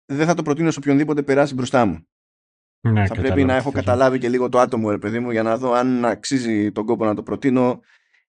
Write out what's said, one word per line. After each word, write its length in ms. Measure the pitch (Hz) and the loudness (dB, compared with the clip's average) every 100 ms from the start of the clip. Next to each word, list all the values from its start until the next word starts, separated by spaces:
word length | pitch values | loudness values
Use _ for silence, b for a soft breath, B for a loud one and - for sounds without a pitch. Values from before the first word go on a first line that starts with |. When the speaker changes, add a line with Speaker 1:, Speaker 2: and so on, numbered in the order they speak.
| - | -8
Speaker 1:
δεν 140 | 139 156 | -2 0
θα 80 | |
το 80 | 165 | 0
προτείνω 280 | 156 143 165 | 0 0 0
σε 80 | 143 | 0
οποιονδήποτε 440 | 143 139 151 147 | 2 2 2 -2
περάσει 320 | 139 135 147 | 2 2 2
μπροστά 300 | 131 123 131 | -2 0 2
μου. 240 | 110 80 _ _ _ _ _ _ _ _ 117 | 0 -2 _ _ _ _ _ _ _ _ 0
Speaker 2:
Ναι, 180 | 107 98 | 2 0
Speaker 1:
Θα 80 | |
πρέπει 140 | 113 131 | 0 0
Speaker 2:
κατάλαβα 180 | 143 131 | 2 2
Speaker 1:
να 60 | |
Speaker 2:
τι 60 | 131 | 0
Speaker 1:
έχω 120 | 123 | -2
Speaker 2:
θες 40 | |
να 60 | 135 | -4
Speaker 1:
καταλάβει 380 | 127 123 131 131 | -2 2 2 2
και 100 | 120 | 0
λίγο 200 | 123 123 | 0 2
το 100 | 123 | 2
άτομο, 320 | 123 123 107 | 2 0 -2
ρε 80 | 101 | -2
παιδί 200 | 101 117 | -4 -6
μου, 120 | 123 | -4
για 120 | 113 | -2
να 140 | 110 117 | -2 -2
δω 160 | 127 | 0
αν 320 | 120 127 127 | 0 0 0
αξίζει 680 | 120 101 - 135 117 107 104 | 0 -2 -4 -4 0 0 0
τον 140 | 98 107 | -2 -2
κόπο 180 | 113 | -2
να 100 | 110 | 0
το 80 | 104 | -2
προτείνω 580 | - 101 139 127 123 117 b b b b b | -6 -4 0 2 0 -2 b b b b b